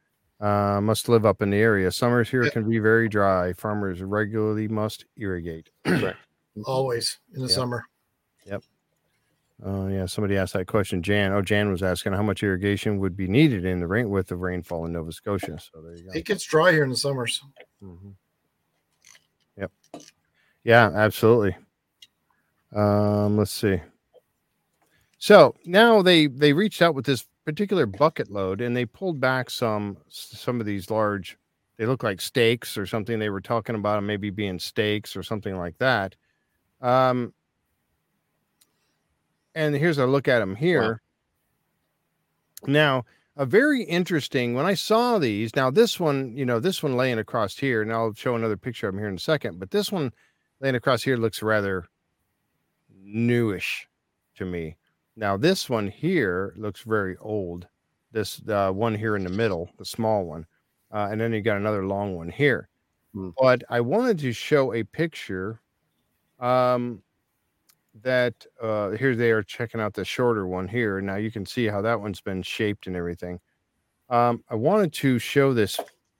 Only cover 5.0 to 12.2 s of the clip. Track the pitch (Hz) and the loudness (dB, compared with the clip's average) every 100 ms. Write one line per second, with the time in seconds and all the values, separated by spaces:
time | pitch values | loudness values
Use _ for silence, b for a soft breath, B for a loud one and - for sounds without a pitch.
5 | - - 101 90 85 82 - _ - 175 | -16 -10 -6 -6 -6 -10 -16 _ -2 0
6 | 98 - _ _ _ 107 107 131 131 120 | -2 -6 _ _ _ -12 -4 -2 -2 -2
7 | - - _ - 127 131 123 120 - _ | -4 -8 _ -10 -2 0 0 -4 -10 _
8 | _ _ _ _ 101 101 - _ _ _ | _ _ _ _ -12 -10 -12 _ _ _
9 | _ _ _ _ _ _ 98 98 98 98 | _ _ _ _ _ _ -8 -4 -4 -4
10 | 90 - 104 98 92 98 92 110 95 92 | -4 -4 0 0 0 -4 -2 -2 0 -2
11 | 85 104 98 101 92 104 104 90 95 87 | 0 2 2 0 0 0 0 0 -2 -2
12 | 107 98 | -2 -2